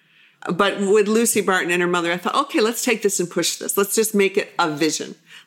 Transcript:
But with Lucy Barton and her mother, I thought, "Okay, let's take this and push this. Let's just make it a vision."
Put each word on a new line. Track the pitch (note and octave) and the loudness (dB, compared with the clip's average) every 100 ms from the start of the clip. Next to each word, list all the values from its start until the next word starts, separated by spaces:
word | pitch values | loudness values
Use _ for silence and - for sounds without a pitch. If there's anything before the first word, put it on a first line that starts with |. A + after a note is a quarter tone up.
| _ _ _ _ - | _ _ _ _ -4
But | F3 G3+ F#3+ | 0 0 0
with | G3 G#3+ G3+ | 2 4 4
Lucy | A3 A3+ A3 | 2 2 0
Barton | F#3+ F#3 D#3+ | 2 0 2
and | F3+ | 0
her | F3 | 0
mother, | F3 E3+ | 0 0
I | F3+ | -2
thought, | A3 - | -2 -2
"Okay, | D4 D#4+ | 0 0
let's | A3 A#3+ | 0 0
take | - G#3+ | -2 0
this | G3+ - | 0 -2
and | F3 | -4
push | F3+ E3 - | -2 -4 -4
this. | - - | -4 -2
Let's | G3 | 0
just | A3 A3 | 0 0
make | G3+ G3 G3 | 2 2 0
it | - - | -4 -2
a | E3 | -2
vision." | D3 D#3 C#3+ C3+ - _ - | 0 -2 -2 -8 -14 _ -20